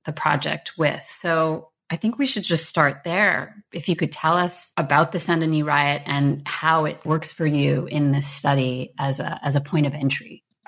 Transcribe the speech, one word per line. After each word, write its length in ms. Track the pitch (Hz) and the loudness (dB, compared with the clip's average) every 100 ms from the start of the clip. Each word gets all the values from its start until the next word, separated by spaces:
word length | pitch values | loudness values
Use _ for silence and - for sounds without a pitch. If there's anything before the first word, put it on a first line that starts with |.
| - | -10
the 80 | |
project 640 | 151 156 151 151 151 - - | -2 0 0 0 -6 -6 -2
with. 260 | 147 - | 0 0
So 680 | - - 175 160 160 160 - _ - | -8 -6 0 2 0 -2 -8 _ -8
I 80 | 165 | -4
think 200 | 220 247 | -2 0
we 100 | 269 | -2
should 160 | 214 | -2
just 240 | 185 160 - | 0 0 2
start 360 | - 143 139 | 2 2 0
there. 580 | 170 180 208 170 147 - - | -2 0 2 0 -4 -14 -14
If 160 | - 147 | -6 -2
you 80 | 165 | 0
could 160 | 156 | -2
tell 240 | - 160 175 | 0 2 2
us 340 | 180 - - - | 2 -2 -6 -4
about 340 | 147 143 165 | 2 4 4
the 80 | 170 | 0
Saint-Denis 440 | 165 165 160 156 | 0 0 2 0
riot 380 | 151 143 143 143 - | 2 2 2 0 -2
and 420 | 143 143 143 - | 2 2 0 -4
how 380 | - 160 160 151 | -2 2 2 0
it 200 | - 160 | -4 -2
works 280 | 156 156 | -2 -2
for 120 | - 156 | -2 0
you 420 | 147 143 139 143 | 2 2 2 0
in 260 | 147 143 | 0 2
this 140 | 139 139 | 2 0
study 680 | - 156 139 127 127 127 - | -2 2 2 2 -2 -8 -6
as 220 | 139 135 | -4 -4
a, 180 | - 165 | -6 -4
as 140 | 151 143 | 0 0
a 40 | |
point 240 | 143 165 143 | 0 0 0
of 80 | |
entry. 500 | 143 135 - - - _ _ | 0 -2 -2 -8 -20 _ _